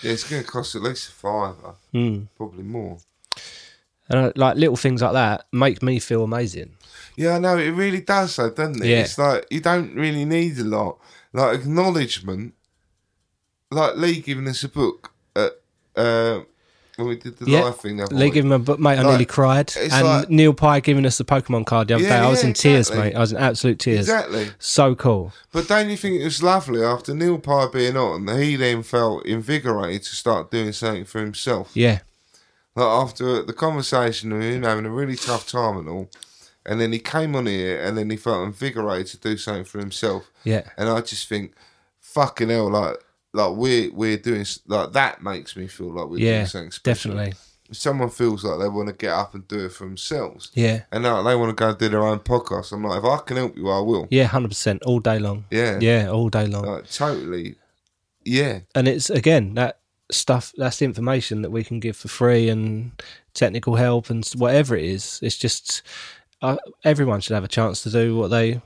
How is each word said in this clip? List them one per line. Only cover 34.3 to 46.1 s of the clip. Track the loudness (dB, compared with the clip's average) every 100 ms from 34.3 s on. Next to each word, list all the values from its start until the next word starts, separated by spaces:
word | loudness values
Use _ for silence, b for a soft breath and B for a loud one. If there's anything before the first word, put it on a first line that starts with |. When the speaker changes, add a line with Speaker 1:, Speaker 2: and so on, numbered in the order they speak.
Speaker 1:
with | -4
him | -4 -2
having | -2 -2 -4
a |
really | -6 -6 -6
tough | -4 -4 -4
time | -2 -2 -4
and | -8
all, | -10 -12 -16 B B B B -6
and | -2
then | -2
he | -2
came | -4 -4 -2 -2
on | -2
here | -2 -2 -2
and | -4 -4
then | -4
he | -4
felt | -2 -2 -4
invigorated | -6 -8 -4 -4 -4 -6
to | -8 -6
do | -6
something | -6 -8 -8
for | -10
himself. | -10 -4 -4 -4 -8 _
Speaker 2:
Yeah. | -4 -4 -4 -4
Speaker 1:
And | -2
I | -2
just | -4 -10 -8
think, | -8 -8 _ b b b b
fucking | -6 -2 -2 0 0
hell, | 0 0
like, | 0 -2 -6 _ _ _
like | -2 0 0
we're, | 0 2 0
we're | -2 -2 -2
doing, | -2 -4
s-, | -4 -10 -4
like, | -2 0
that | 0 0 -2
makes | -10 -10 -12 -14
me | -14
feel | -12 -10
like | -8
we're | -6